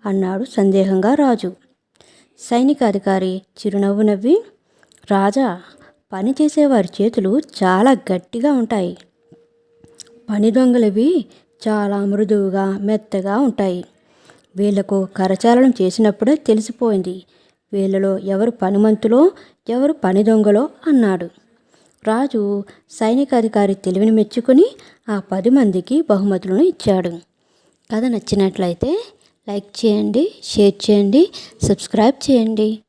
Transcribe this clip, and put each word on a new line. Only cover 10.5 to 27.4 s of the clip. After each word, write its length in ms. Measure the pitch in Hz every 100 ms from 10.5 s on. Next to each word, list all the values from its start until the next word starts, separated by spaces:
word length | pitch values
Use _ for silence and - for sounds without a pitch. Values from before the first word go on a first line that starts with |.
దొంగలవి 760 | 226 254 247 214 202 269 349 - _ _ _ 220
చాలా 380 | 214 202 202 202
మృదువుగా, 720 | 202 208 208 196 196 190 196
మెత్తగా 600 | 202 214 214 196 190 208
ఉంటాయి. 480 | 277 - 196 180 - _ _ _ _ _ _ 185
వీళ్లకు 520 | 202 202 196 196 190 -
కరచాలనం 560 | 190 190 233 240 262 240
చేసినప్పుడే 540 | 185 - 214 196 220 302
తెలిసిపోయింది 880 | - 220 220 - 233 202 175 185 _ _ _ _ _
వీళ్ళలో 440 | 196 196 190 196 190
ఎవరు 340 | 190 190 226
పనిమంతులో, 800 | 233 190 202 214 214 220 240 339 - - _ -
ఎవరు 240 | 240 285
పని 300 | 311 185 190
దొంగలో" 460 | 214 220 208 208 302 - 330
అన్నాడు. 380 | 277 214 180 175 _ _ _ _ _ _ _ 220
రాజు 560 | 226 269 226 202 202 196 - _
సైనికాధికారి 840 | - 220 247 277 247 226 220 202
తెలివిని 380 | 196 185 180 220
మెచ్చుకొని 540 | 220 208 - 233 262 453 - - _ -
ఆ 120 | 202 -
పది 180 | 196 202
మందికి 520 | 269 220 185 175 285
బహుమతులను 600 | 320 202 202 190 185 190
ఇచ్చాడు. 480 | 349 339 - 190 175 170 _ _